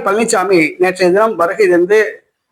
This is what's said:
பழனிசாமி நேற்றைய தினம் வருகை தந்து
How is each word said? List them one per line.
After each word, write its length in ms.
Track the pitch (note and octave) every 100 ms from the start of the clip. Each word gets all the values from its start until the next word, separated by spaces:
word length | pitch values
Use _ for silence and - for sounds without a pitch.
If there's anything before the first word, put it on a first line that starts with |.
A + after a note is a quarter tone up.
| G3
பழனிசாமி 720 | G#3 A3+ G#3 F#3 F3+ D3+ -
நேற்றைய 360 | F#3 F#3 F3+
தினம் 220 | G3 A3 E3+
வருகை 320 | E3+ F#3+ F#3+
தந்து 560 | F3 F3+ G#3+ G#3+ - _ _ _